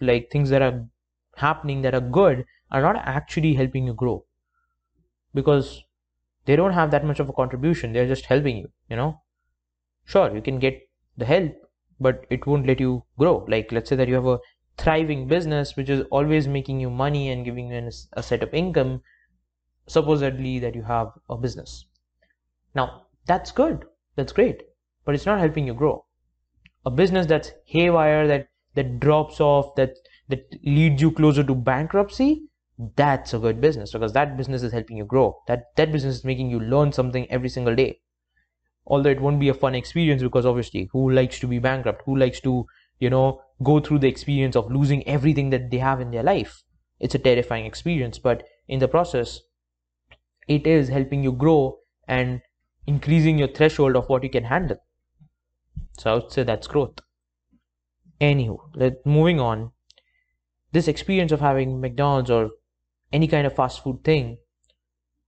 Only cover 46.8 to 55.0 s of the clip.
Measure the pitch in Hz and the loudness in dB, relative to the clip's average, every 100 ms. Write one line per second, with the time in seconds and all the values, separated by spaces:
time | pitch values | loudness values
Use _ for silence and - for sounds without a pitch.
46.8 | _ - 123 139 131 120 120 113 110 - | _ -8 -4 0 2 2 2 -4 -8 -8
47.8 | 170 165 123 - 127 117 - _ - 135 | -4 -2 -4 -4 -2 -2 -6 _ -8 -2
48.8 | 131 160 175 131 117 - _ _ _ _ | 0 2 0 -2 -4 -8 _ _ _ _
49.8 | _ _ _ _ _ _ - 147 156 160 | _ _ _ _ _ _ -4 -2 2 2
50.8 | 131 139 131 139 135 127 151 156 131 - | 2 -2 -2 -2 -2 0 4 4 2 -4
51.8 | _ _ - 127 123 123 - _ _ _ | _ _ -6 -2 -2 -6 -12 _ _ _
52.8 | - 143 - 165 160 156 135 - 156 156 | -4 -2 2 4 4 4 0 2 2 4
53.8 | 135 127 117 127 131 123 117 151 165 101 | 2 2 2 -2 0 -4 -2 -2 -2 -6
54.8 | _ _ | _ _